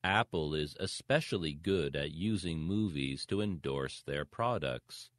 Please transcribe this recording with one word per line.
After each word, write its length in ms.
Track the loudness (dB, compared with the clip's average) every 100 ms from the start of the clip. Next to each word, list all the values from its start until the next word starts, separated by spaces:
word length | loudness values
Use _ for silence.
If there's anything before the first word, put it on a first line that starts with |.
Apple 540 | 4 4 4 0 0 0
is 180 | -2 -4
especially 720 | -6 -6 2 2 2 -2 -2
good 420 | -2 2 2 2
at 160 | 0 -4
using 480 | -2 0 0 0 -2
movies 680 | 0 2 0 0 -2 -4 -2
to 140 | 0
endorse 640 | 0 -2 -2 -2 -2 -6
their 220 | -4 -2
products. 840 | -4 -2 0 0 -2 -4 _ -18 -18